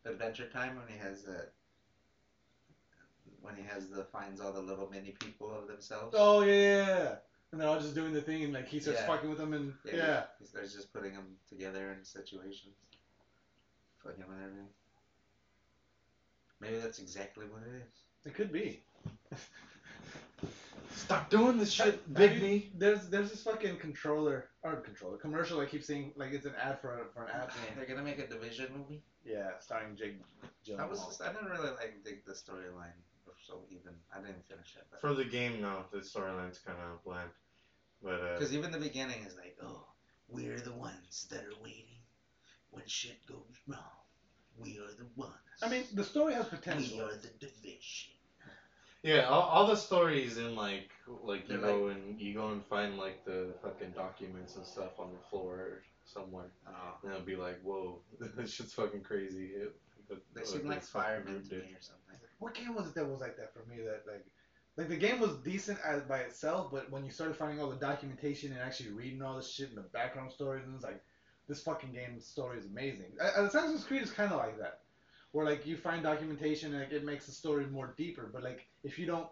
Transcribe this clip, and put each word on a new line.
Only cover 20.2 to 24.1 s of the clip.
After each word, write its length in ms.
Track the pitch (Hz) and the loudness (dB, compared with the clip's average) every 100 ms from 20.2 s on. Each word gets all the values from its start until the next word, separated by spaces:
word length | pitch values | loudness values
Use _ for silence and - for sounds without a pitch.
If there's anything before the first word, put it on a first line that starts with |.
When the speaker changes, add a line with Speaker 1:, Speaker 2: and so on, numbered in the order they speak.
| - - - - - - - - | -18 -10 -10 -8 -16 -16 -12 -10
Speaker 3:
Stop 320 | - - - | 2 2 8
doing 300 | 208 247 240 | 10 10 8
this 140 | 202 | 4
shit, 140 | - 214 | 6 6
Speaker 2:
Have, 280 | 185 160 | 6 -2
Speaker 3:
Big 160 | 151 202 | 12 12
Speaker 2:
have 100 | 160 | 12
you, 60 | 196 | 4
Speaker 3:
Knee. 220 | 208 - 170 | 4 2 4
Speaker 2:
there's, 320 | 202 208 180 | 6 6 4
there's 220 | 196 202 | 0 0
this 120 | - | -2
fucking 340 | 226 214 196 170 | -2 0 0 -2
controller, 680 | 156 139 151 | -6 -4 0